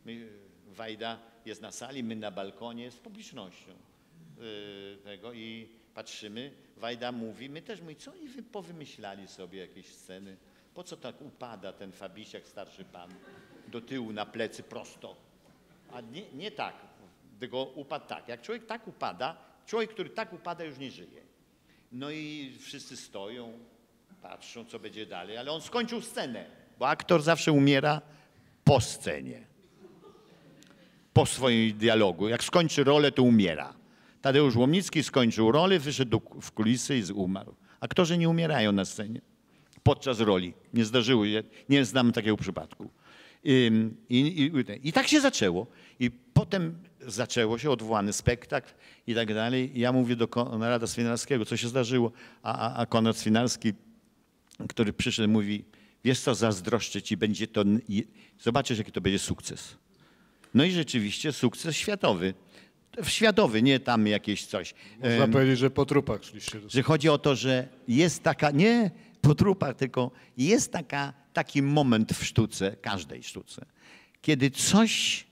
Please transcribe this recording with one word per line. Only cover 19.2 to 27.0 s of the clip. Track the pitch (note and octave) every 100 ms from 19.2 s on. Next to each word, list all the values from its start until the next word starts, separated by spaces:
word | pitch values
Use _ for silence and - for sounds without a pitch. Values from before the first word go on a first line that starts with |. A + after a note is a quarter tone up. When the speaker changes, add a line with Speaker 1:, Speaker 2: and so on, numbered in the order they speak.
| C3 E3 _ _ -
Speaker 1:
człowiek, | A3+ A3
który | A3 D#3+
tak | - A3
upada, | F3 F3 E3
już | D#3+ C3
nie | C3+
żyje. | F2 D#2+ B1+ _ _ _ _ _ _ _
No | B2 C#3+
i | D#3 D3+ D3+ C3+ A#2
wszyscy | - C#3 - B2
stoją, | - G#2 G2 B2 A#2 A#2 - _ _ _ _ _
patrzą, | F#2 - - A#2+
co | A2+ A#2
będzie | G#2 G2 G2+
dalej, | F#2 F#2 A#2
ale | C3
on | D#3+
skończył | - A#3+ A#3 A#3
scenę, | - - D3+ A2 E2+ - _ _
bo | B2+
aktor | D#3